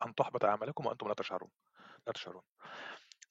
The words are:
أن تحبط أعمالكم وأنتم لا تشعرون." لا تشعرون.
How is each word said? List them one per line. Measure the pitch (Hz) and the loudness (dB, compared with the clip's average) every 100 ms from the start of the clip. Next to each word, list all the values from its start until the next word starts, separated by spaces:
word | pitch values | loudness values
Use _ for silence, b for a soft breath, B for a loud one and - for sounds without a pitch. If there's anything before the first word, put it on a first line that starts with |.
| 117 | -2
أن | |
تحبط | 113 135 123 | 2 2 6
أعمالكم | 104 104 113 - 117 | 6 6 2 0 0
وأنتم | 120 107 | 0 0
لا | |
تشعرون." | 104 - 92 92 _ _ b b b - | 0 0 -4 -6 _ _ b b b -6
لا | |
تشعرون. | - - 92 - _ B B B B B B - | -6 -6 -12 -16 _ B B B B B B 0